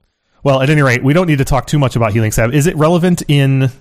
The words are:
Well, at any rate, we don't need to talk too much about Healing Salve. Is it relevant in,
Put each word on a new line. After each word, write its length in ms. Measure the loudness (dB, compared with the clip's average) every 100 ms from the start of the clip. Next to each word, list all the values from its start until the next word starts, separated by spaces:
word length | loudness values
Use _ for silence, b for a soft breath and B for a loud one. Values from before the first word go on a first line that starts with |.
| _ _ _ _
Well, 160 | -2 0
at 60 | 2
any 120 | 2
rate, 200 | 2 2
we 100 | 2
don't 120 | 0 0
need 120 | 0
to 60 |
talk 220 | 0 -2 -2
too 120 | -2
much 180 | 0 0
about 160 | -2
Healing 180 | 0 -2
Salve. 240 | -2 -2
Is 120 | 0 0
it 100 | 0
relevant 460 | 0 2 0 -2 0
in, 440 | 0 2 0 -2 -4